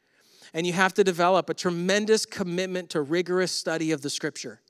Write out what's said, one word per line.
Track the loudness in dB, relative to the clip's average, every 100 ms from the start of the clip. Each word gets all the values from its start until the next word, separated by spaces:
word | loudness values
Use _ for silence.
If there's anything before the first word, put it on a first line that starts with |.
| _ _ _ _ -10
And | -4 -2
you |
have | 2 2
to | 4
develop | 2 4 4 4 0
a |
tremendous | -4 -2 -2 0 0 4 2 0
commitment | -6 -4 -4 -4 -6 -4
to | -4
rigorous | 0 -2 0 0 0
study | -2 -4 -2 -2
of | -2
the | -4
Scripture. | -6 -6 -8 -14 -14